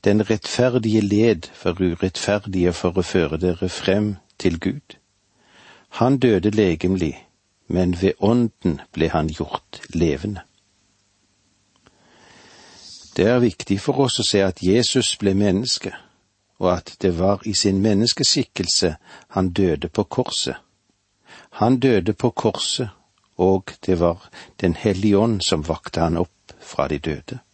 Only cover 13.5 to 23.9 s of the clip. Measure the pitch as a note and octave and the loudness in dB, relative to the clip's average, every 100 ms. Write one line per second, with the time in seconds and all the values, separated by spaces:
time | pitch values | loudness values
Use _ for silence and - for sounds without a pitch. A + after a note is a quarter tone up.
13.5 | - - G2 - C#3 C3 - A2 G2+ F#2+ | 0 -4 -2 -2 0 0 0 0 2 2
14.5 | F2+ F2+ A2 A#2 C3 - - G2+ G2 G#2 | 0 2 2 2 0 -2 0 0 2 2
15.5 | F#2 B2+ - - - - _ _ _ _ | 0 -2 -6 -8 -14 -20 _ _ _ _
16.5 | _ F#2 F2+ - - G2 E2+ F#2+ G2+ A2 | _ 0 0 -4 -2 -2 2 0 0 -4
17.5 | G2 G2+ G2 G#2+ G2+ A#2 - - D#3 - | -2 0 2 2 2 0 0 0 0 -2
18.5 | - - - F2+ D2+ _ - _ - F#2 | -4 -4 0 0 -2 _ -20 _ -2 -2
19.5 | F2+ F#2 D2+ E2 - G#2 - B2+ - - | 2 0 0 -4 -4 -4 -4 -4 -4 -6
20.5 | - _ _ _ _ _ _ _ - - | -8 _ _ _ _ _ _ _ -20 -20
21.5 | - A2 C3 C3+ A2 F2 G#2 A#2+ - A2+ | 0 2 4 4 2 0 -2 -2 0 -2
22.5 | - - - A#2 - _ _ _ - F2+ | -2 -6 -6 -8 -10 _ _ _ 0 2
23.5 | F#2+ - - - | 2 -2 -10 -2